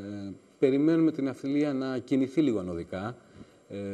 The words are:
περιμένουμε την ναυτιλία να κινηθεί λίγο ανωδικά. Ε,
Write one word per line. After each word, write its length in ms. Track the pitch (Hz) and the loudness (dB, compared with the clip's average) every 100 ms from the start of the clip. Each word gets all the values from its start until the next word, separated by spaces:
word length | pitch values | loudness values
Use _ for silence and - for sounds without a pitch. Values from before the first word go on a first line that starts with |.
| 101 104 98 92 _ _ | -10 -10 -10 -12 _ _
περιμένουμε 540 | 139 135 156 165 160 | 2 4 4 4 4
την 120 | 156 | 2
ναυτιλία 480 | 135 123 139 143 147 | -2 -4 -2 0 0
να 260 | 131 135 131 | 0 -2 -4
κινηθεί 420 | - 135 131 165 | 0 2 2 2
λίγο 180 | 147 107 | 2 2
ανωδικά. 580 | 90 85 85 92 107 123 - - - _ - | -2 -6 -6 -6 -6 -10 -16 -20 -20 _ -12
Ε, 80 | 98 101 | -10 -8